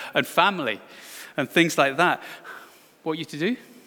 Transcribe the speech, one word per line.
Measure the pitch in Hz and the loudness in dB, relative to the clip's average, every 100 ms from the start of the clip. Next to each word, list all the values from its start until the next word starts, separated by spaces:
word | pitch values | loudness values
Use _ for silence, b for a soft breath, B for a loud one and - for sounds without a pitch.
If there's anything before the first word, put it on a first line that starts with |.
| B | B
and | 147 139 | -2 0
family | - 190 185 123 98 - B B B B - | 4 4 2 -4 -6 -10 B B B B -6
and | 131 | 0
things | 175 165 156 | 4 4 4
like | 139 135 | 2 4
that, | 175 127 B B B B B B B B | 2 0 B B B B B B B B
what | 160 | -8
are | 165 | -6
you | 151 | -8
to | 147 | -2
do? | 180 247 B B | -2 -2 B B